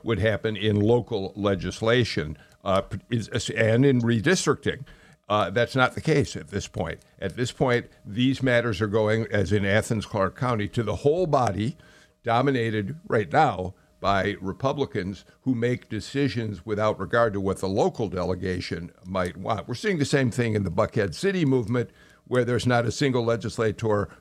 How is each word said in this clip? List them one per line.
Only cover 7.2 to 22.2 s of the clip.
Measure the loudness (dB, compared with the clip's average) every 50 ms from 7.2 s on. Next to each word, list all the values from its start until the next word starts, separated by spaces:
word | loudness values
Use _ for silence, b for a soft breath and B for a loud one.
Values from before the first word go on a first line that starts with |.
| -8 -8 -6 -6
this | -6 -6
point, | -2 0 0 2 2 0 0 -4 b b b
these | -8 -2 0 0 2 0 0 2
matters | 2 4 4 2 2 0 0
are | 0 0
going, | 2 2 2 2 2 0 0 0
as | 0 0 2 2 2
in | 2 2
Athens-Clarke | 2 2 2 2 2 -2 -2 -2 -2 -2 0 0 0 -2 -2
County, | -2 -2 -2 -2 -4 -4
to | -2 -4 -2
the | -2 -2 0
whole | 2 2 2 2 2 2
body, | 2 2 2 2 0 -2 -2 -4 -4 -8 B B B B B B B B -2
dominated | 0 2 2 4 2 2 2 0 0 -2 -2 -2 -4 -6 -10 -6 -2
right | 0 0 0 2
now | 4 4 4 4 2 -2 -4 -6 -8 b b b b b
by | 0 0 2 2 2 0 -2 -4
Republicans | -6 -8 -6 -2 -2 -2 -2 -2 -4 -4 -4 -4 -4 -6 -8 -10 -14 b b b
who | b -2 -2
make | 0 0 -2 -2 -2 -6 -8
decisions | -8 -8 -8 -6 -2 -2 0 0 0 -2 -4 -4 -6 -8 -6
without | -4 -2 0 2 0 0 0
regard | -2 0 2 4 4 4 2
to | 0
what | 0 -2 -2 -2
the | -2 -2
local | 0 2 2 0 0 -2 -4 -4
delegation | -2 -2 -2 -2 -2 -2 -2 -4 -4 -4 -4 -6 -6 -8 -8 -10 -14 _ -12
might | -6 -4 -2 -2 -4 -4 -6
want. | -6 -4 -4 -4 -4
We're | -8 -8
seeing | -4 -2 -2 0 0
the | 0
same | 2 2 2 2 2
thing | 0 0 0 0 0
in | 0 0
the | 0
Buckhead | 0 0 0 0 0 0 -2 -2 -2
City | -2 -2 0 0 2 2
movement, | 2 2 2 0 0 0 -2 -2 -4 b b b b b b